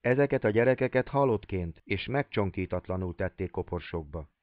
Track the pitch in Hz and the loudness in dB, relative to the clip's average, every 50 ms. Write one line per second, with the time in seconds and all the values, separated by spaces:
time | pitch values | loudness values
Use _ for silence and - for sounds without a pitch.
0 | _ 120 123 135 143 135 - 131 - 110 101 110 117 127 127 - 135 123 - 127 | _ 2 4 4 4 2 2 2 2 4 4 6 6 4 4 4 2 2 2 0
1 | 127 - - 139 139 135 113 101 - - - 95 87 82 82 - _ - 104 98 | 0 2 2 2 2 2 2 0 -2 -4 -6 -4 -4 -4 -8 -12 _ -4 -4 -4
2 | - - 117 143 139 _ - 110 104 95 82 - 92 - - 90 - - 92 92 | -4 -2 -2 -2 -2 _ 0 0 0 0 0 -4 -4 -4 -4 -6 -4 -4 -4 -4
3 | 95 90 85 - 98 90 _ _ 95 87 _ - 87 - - 87 80 - - 85 | -4 -4 -4 -4 -4 -4 _ _ -6 -4 _ -6 -4 -4 -4 -6 -6 -6 -8 -8
4 | 78 73 73 85 76 - _ _ | -8 -8 -10 -12 -12 -12 _ _